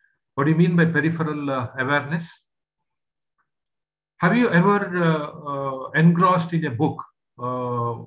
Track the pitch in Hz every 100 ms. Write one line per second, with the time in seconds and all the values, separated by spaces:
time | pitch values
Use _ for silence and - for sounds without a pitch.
0 | _ _ _ - 147 160 180 170 160 147
1 | 165 165 151 147 143 135 117 131 131 143
2 | 131 165 165 - _ _ _ _ _ _
3 | _ _ _ _ _ _ _ _ _ _
4 | _ - 175 233 240 170 196 202 202 180
5 | 170 156 147 165 147 139 139 131 131 143
6 | 170 170 196 180 165 165 151 117 147 -
7 | - _ _ - 123 127 123 120 117 113